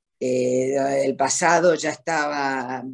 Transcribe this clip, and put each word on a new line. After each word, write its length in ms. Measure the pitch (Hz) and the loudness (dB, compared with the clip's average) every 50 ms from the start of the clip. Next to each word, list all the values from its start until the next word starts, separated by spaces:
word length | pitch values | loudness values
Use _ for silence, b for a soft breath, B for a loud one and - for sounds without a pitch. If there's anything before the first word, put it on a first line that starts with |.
| _ _ _ _ | _ _ _ _
Eh, 840 | 127 127 127 127 123 127 127 127 131 131 139 139 135 139 139 139 139 | -4 -2 0 0 0 0 0 0 0 0 0 0 0 0 0 0 0
el 120 | 135 123 | 0 0
pasado 580 | 120 135 127 - - 180 165 170 165 170 180 160 | 0 -2 0 0 2 2 4 4 6 6 4 4
ya 140 | 156 156 151 | 2 -2 -4
estaba, 920 | - - _ 165 165 151 147 147 147 143 139 135 135 131 123 127 131 123 123 135 | -6 -6 _ -2 -2 0 0 -2 -2 -2 -2 -2 -2 -4 -4 -6 -8 -8 -10 -10